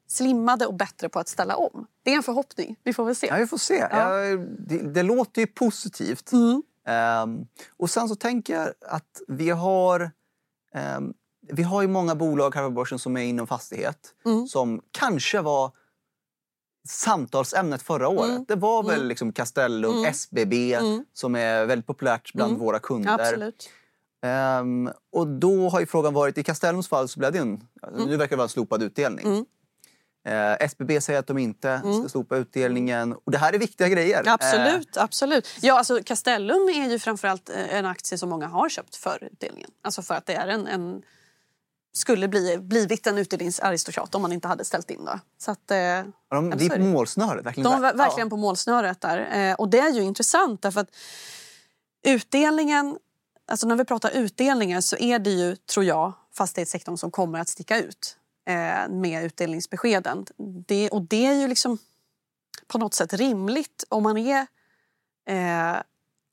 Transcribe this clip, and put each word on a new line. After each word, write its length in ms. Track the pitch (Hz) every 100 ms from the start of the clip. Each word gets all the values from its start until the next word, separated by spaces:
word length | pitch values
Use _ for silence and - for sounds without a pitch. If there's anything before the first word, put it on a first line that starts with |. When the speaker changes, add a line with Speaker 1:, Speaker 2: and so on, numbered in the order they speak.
| _
Speaker 1:
slimmade 600 | - 254 240 233 233 240
och 80 |
bättre 340 | 185 196 - 170
på 100 | 175
att 100 | 175
ställa 280 | - 185 -
om. 300 | 349 - 220 _
Det 80 | -
är 40 | 277
en 60 |
förhoppning. 540 | - 240 277 - - 220
Vi 100 | 240
får 120 | 240
väl 120 | 226 240
se. 100 | -
Speaker 2:
Ja, 100 | 170
vi 100 | 233
får 120 | 285
se. 280 | - 370 -
Speaker 1:
Ja. 280 | - 180 196
Speaker 2:
Jag, 220 | 196 190 175 -
det, 200 | - 160
det 240 | 147 160
låter 380 | 180 247 220 -
ju 60 | 220
positivt. 840 | - 240 - 196 - 101 123 -
Speaker 1:
Mm. 300 | 247 233 262 - _ -
Speaker 2:
Ehm, 600 | 117 117 113 113 113 123 - - -
och 140 | 170
sen 180 | 226 233
så 60 |
tänker 400 | 208 240 247 - 165
jag 120 | 160 - -
att 320 | 156 - - -
vi 220 | 135 160
har, 600 | 170 185 190 180 180 170 - _ _ _ _ _
ehm, 400 | 139 139 - 127 - _ _ -
vi 100 | 139
har 200 | 175 202
ju 60 | 196
många 260 | 190 170
bolag 400 | 156 160 143 139
här 80 | 139
på 60 | 135
börsen 280 | 123 127 127
som 180 | 131 127
är 60 |
inom 240 | 120 120 117
fastighet, 680 | 123 - 110 110 151 - _
Speaker 1:
Mm. 220 | 233 226 254
Speaker 2:
som 360 | 139 120 113 -
kanske 500 | - 269 151 - 208
var 300 | 151 143 131 - _ _ _ _ _ _ _ _ _ _ -
samtalsämnet 960 | - 226 190 123 135 131 - 175 135
förra 260 | - 151 131
året. 220 | 185 233
Speaker 1:
Mm. 140 | 247 254
Speaker 2:
Det 60 | 208
var 260 | 208 226
väl 120 | 196
Speaker 1:
Mm. 140 | 156 127
Speaker 2:
liksom 240 | 120 117
Castellum, 600 | - 120 - 127 113 110
Speaker 1:
Mm. 120 | 226 226
Speaker 2:
S 180 | - -
B 140 | 120 104
B, 280 | 120 123
Speaker 1:
Mm. 300 | 120 220 220 285
Speaker 2:
som 220 | - 127
är 300 | 120 113 113 110
väldigt 200 | 123 113
populärt 460 | 120 131 113 -
bland 160 | - 110
Speaker 1:
Mm. 100 | 117
Speaker 2:
våra 140 | 113 -
kunder. 340 | - 127 202 214
Speaker 1:
Absolut. 500 | 117 117 220 - - - _ _ _ _
Speaker 2:
Ehm, 680 | 127 131 131 131 123 123 123 - _
och 140 | 170 160
då 420 | 135 180 190 185
har 120 | 175
ju 60 | 170
frågan 280 | 170 151
varit, 240 | 143 143 151
i 60 |
Castellums 440 | 147 156 - 156 175
fall 200 | 143 131
så 100 | -
blev 140 | 135
det 60 | 175
en, 280 | 120 104 117 _ -
Speaker 1:
Mm. 220 | - 139
Speaker 2:
nu 80 | 151
verkar 140 | 143
det 60 | 135
vara 80 |
en 40 | 117
slopad 340 | - 107 110
utdelning. 440 | 104 - 139 90 214
Speaker 1:
Mm. 180 | 202 - _ _ _ _ _ _ _ 107
Speaker 2:
Eh, 300 | 107 104 107 147
S 80 | -
B 60 |
B 160 | 139 151
säger 180 | - 143
att 80 | 131
de 120 | 139
inte 320 | 120 104 135
Speaker 1:
Mm. 300 | 131 202 208
Speaker 2:
ska 80 | 135
slopa 280 | 135 113 131
utdelningen. 760 | 123 135 127 123 123 120 117
Och 200 | 117 -
det 60 | 143
här 140 | 156
är 60 | 202
viktiga 300 | 226 - 185
grejer. 340 | 185 165 196 -
Speaker 1:
Absolut, 720 | 233 - 220 277 359 294 -
Speaker 2:
Eh. 60 |
Speaker 1:
absolut. 460 | 220 - 277 294 - -
Ja, 180 | 254 262
alltså, 220 | 254 240
Castellum 640 | - 233 254 226 202 370 381
är 220 | 302 269
ju 80 | 233
framförallt, 500 | 226 208 202 190 -
eh, 240 | 190 190
en 120 | 202 190
aktie 320 | 180 - 180
som 100 | 180
många 180 | 165 156
har 220 | 175 320
köpt 280 | - - -
för 280 | - - -
utdelningen. 380 | - - - - _
Alltså, 200 | - 202
för 120 | 170
att 120 | 160 -
det 80 |
är 140 | 165 185
en, 180 | 214 -
en, 360 | 185 175 190 - _ _ _ _ _ _ _ _
skulle 340 | - - 214 196
bli, 300 | 202 180 175
blivit 480 | 185 226 196 220 226
en 120 | 202
utdelningsaristokrat 960 | 190 175 175 180 196 170 - - -
om 80 | 196
man 100 | 180
inte 160 | 175 175
hade 160 | 165
ställt 260 | 156 175 175
in 140 | -
då. 140 | 73 185 - _
Så 120 | -
att, 200 | 202 -
eh, 60 | 196
Speaker 2:
Ja, 260 | 180 180 196 - _
de, 220 | 143 170
Speaker 1:
ja, 60 | 143
Speaker 2:
det 80 |
är 40 | 170
Speaker 1:
så 60 |
är 40 | 226
Speaker 2:
på 40 |
Speaker 1:
det. 40 | 190
Speaker 2:
målsnöret, 560 | 156 113 - 214 120 120
verkligen. 240 | 123 185
Speaker 1:
De 120 | 262
var 120 | 254
verkligen 320 | 233 285 - 226
Speaker 2:
Ja. 40 |
Speaker 1:
på 60 | 208
målsnöret 640 | 208 180 - 240 202 185
där. 500 | 170 170 - 208 190
Eh, 40 |
och 140 | 185 208
det 100 | 233
är 100 | 311
ju 100 | 240
intressant 600 | 190 196 - 339 359 208
därför 180 | 202 190
att 100 | 190 - - - - - - - _ _ _ _ 269
utdelningen, 920 | 247 - 269 302 311 302 294 285 302 _ _ _ _ -
alltså, 160 | 220 226
när 100 | 233
vi 80 |
pratar 260 | 254 226 220
utdelningar 680 | 262 214 - 269 262 196 180
så 160 | 185 -
är 220 | 240 240
det 120 | 202
ju, 260 | 185 175 190
tror 280 | - -
jag, 280 | 190 156 175 185 _
fastighetssektorn 600 | - 185 - 170 175 - 175
som 140 | 175
kommer 280 | 185 170 165
att 100 | 170
sticka 300 | - - 226
ut, 380 | - - - - _ _ -
eh, 400 | 175 165 175 92
med 340 | 185 180 160
utdelningsbeskeden. 1040 | 165 - 170 165 - 190 233 196 180 160 196 - 214 185 175
Det, 240 | 202 208
och 120 | 208
det 240 | 170 220 262
är 60 |
ju 160 | 277 269
liksom 300 | 254 240 226 - _ _ _ _ _ _ - _
på 120 | 233
något 160 | 214
sätt 180 | - 165
rimligt 720 | 196 269 202 196 269 294 - -
om 140 | 220
man 140 | 214 214
är, 280 | 240 277 269 _ _ _ _ _ _ _ -
eh, 520 | 190 175 170 165 175 - _ _ _ _